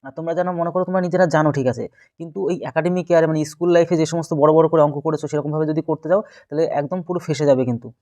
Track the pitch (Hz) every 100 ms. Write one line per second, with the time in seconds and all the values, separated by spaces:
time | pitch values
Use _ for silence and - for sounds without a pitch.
0 | 135 147 165 170 180 175 170 180 185 185
1 | 180 180 180 156 151 143 127 120 - _
2 | _ _ 165 185 170 175 - 160 165 180
3 | 170 170 160 160 151 - 175 170 165 165
4 | 160 170 156 156 151 160 165 165 147 147
5 | 160 151 147 147 143 151 156 156 160 151
6 | 156 190 214 - _ 147 165 - 139 185
7 | 165 175 - 139 147 127 127 117 123 _